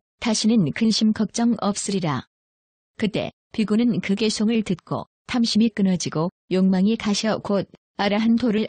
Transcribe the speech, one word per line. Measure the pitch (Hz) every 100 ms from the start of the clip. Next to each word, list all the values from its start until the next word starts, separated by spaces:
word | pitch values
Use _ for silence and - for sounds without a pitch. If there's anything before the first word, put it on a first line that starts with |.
| _ _
다시는 | - 220 214 233 147
근심 | - 226 202 220
걱정 | 214 220 - 233 220
없으리라. | 202 202 - 196 165 127 - _ _ _ _ _ _ -
그때 | 214 - - - _
비구는 | - 196 214 240 185
그 | - 202
개송을 | 220 - 214 233
듣고 | 208 180 - 135 - _ -
탐심이 | 247 233 208 226
끊어지고 | - 190 180 135 156 170 _ -
욕망이 | 185 190 185 196 226
가셔 | 214 202 220 -
곧 | - 202 165 - _ -
아라한 | 202 208 226 226
도를 | 247 208